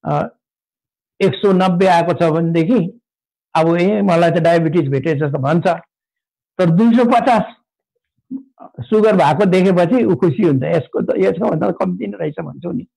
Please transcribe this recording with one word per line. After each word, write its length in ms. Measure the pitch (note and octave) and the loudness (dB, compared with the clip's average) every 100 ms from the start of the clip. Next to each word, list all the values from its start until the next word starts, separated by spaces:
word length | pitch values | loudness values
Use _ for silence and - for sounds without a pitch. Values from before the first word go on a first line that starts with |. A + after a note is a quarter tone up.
| - | -4
अ, 220 | D3 G#3 _ _ _ _ _ _ _ _ _ | -4 -6 _ _ _ _ _ _ _ _ _
एक 120 | F#3+ | -2
सौ 180 | - G3+ | 0 0
नब्बे 340 | F#3 F#3 F3 F#3+ | 2 2 2 2
आएको 280 | E3+ E3 | 2 0
छ 100 | E3+ | 0
भनेदेखि 800 | E3+ D#3 E3 E3 E3 A#3+ F3 - _ _ _ _ _ D#3+ | 0 0 0 0 0 0 -2 -8 _ _ _ _ _ -2
अब, 220 | E3 E3+ | 0 2
"ए, 240 | F3+ G#3+ | 0 0
मलाई 300 | G3 E3+ E3+ | 0 2 2
त 20 | |
डायबिटिज 540 | E3+ E3 E3+ D#3+ E3+ C#3 | 2 2 2 0 0 -2
भेटेछ" 360 | C3+ E3 C#3+ | -2 -2 -2
त 120 | D3+ C#3+ | -4 -4
भन्छ, 320 | C3 E3 F#3 E3+ _ _ _ _ _ _ _ - | -2 0 0 -4 _ _ _ _ _ _ _ -2
तर 60 | F3+ | 2
दुई 320 | E3 A#3 A#3 | 4 4 4
सौ 80 | A#3 | 2
पचास 380 | A#3 A#3 A3 - - _ _ _ _ _ _ _ C4+ - _ - - | 2 2 0 -2 -12 _ _ _ _ _ _ _ -16 -16 _ -20 -18
sugar 360 | A#2 G#3+ G#3+ F#3+ | -2 2 2 2
भएको 300 | D3 D3+ G3+ | 2 2 2
देखेपछि 580 | F#3 F#3 F3+ F3 B3 | 2 2 2 2 2
ऊ 120 | A3+ E3+ | 0 0
खुसी 280 | F3+ C#3 | 0 2
हुन्छ, 200 | F3+ C3+ | 0 0
"यसको 380 | D3+ E3 - - | 0 -4 -4 -6
त, 140 | - G3 | -4 0
यसको 320 | F#3+ F3+ - | 0 0 -4
भन्दा 220 | D#3+ F#3+ | -2 -4
कम्ती 360 | F3 F#3 F3+ - | -2 -4 -4 -8
नै 100 | G3+ | -8
रहेछ" 180 | D#3 D3 | -8 -8
भन्छौँ 340 | D2+ C2+ D#3 | -12 -12 -10
नि। 100 | - - | -10 -10